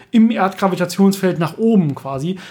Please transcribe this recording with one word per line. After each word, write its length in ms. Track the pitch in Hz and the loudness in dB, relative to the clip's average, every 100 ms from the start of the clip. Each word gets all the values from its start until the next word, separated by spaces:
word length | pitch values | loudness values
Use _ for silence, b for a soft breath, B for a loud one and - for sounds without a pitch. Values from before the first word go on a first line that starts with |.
| B | B
im 220 | 226 226 | 2 4
Erdgravitationsfeld 1040 | 220 190 - 196 180 175 - 196 196 185 156 | 2 -2 0 -2 -2 -4 2 2 2 -2 -2
nach 220 | 160 - | -4 -2
oben 340 | 226 214 151 | 2 2 2
quasi, 460 | 131 135 135 160 185 B | -4 -8 -6 -6 -8 B